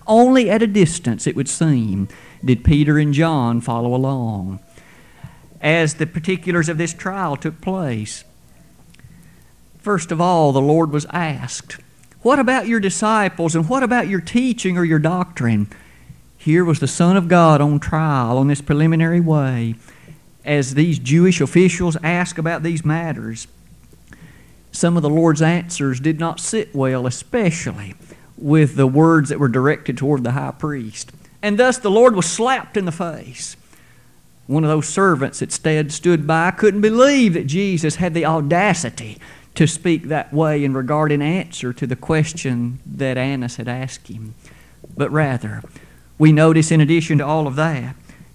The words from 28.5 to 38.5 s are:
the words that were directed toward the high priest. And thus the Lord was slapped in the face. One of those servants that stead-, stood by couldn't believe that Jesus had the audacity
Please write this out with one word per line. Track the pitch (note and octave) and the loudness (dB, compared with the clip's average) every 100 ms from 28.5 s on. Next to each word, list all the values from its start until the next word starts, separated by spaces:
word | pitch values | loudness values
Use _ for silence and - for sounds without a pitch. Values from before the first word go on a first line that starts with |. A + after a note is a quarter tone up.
| D#3 D3 - | 4 4 2
the | C3+ | 2
words | C3+ D#3+ E3 C#3+ | 4 4 4 2
that | D3 | 0
were | C#3+ | 0
directed | A#2+ C3 D#3 - B2 | 2 0 -2 -4 -4
toward | C3+ D3 | -2 -2
the | A#2+ | -2
high | C3 C3+ | -4 -6
priest. | B2+ D#3 C#3+ A2 A2 - - - _ | -8 -8 -8 -10 -14 -18 -20 -20 _
And | G#3 G#3 | -2 2
thus | B3+ B3 | 2 2
the | G#3 | 2
Lord | G3+ B3 G#3 | 6 6 4
was | E3 | -2
slapped | - A#3 C4 - G#3+ | -2 -2 -2 -4 -4
in | F#3 | -4
the | |
face. | D#3+ F3 C#3 A2 B2+ - - _ _ _ _ _ _ _ _ - | -6 -8 -10 -16 -16 -16 -18 _ _ _ _ _ _ _ _ -4
One | C#3+ | 0
of | D#3 | 2
those | D#3 C#3+ | 0 -2
servants | - G3 D3+ C3+ - | 0 2 2 -2 -6
that | B2+ | -8
stead-, | - D#3+ D#3 D3+ | -4 -2 -2 -2
stood | D3+ F3 E3+ D3 | -2 0 0 0
by | D#3+ E3+ | 0 0
couldn't | F#3+ G#3+ G3+ | 2 2 2
believe | G#3+ A3+ C4 C#4+ A#3 E3+ | 2 4 4 4 2 2
that | C3+ | -2
Jesus | D#3+ G3+ F3 D#3 - | -2 -2 -2 -2 -2
had | F3+ E3 | -2 -2
the | D#3 | -2
audacity | D#3+ C#3+ | 0 0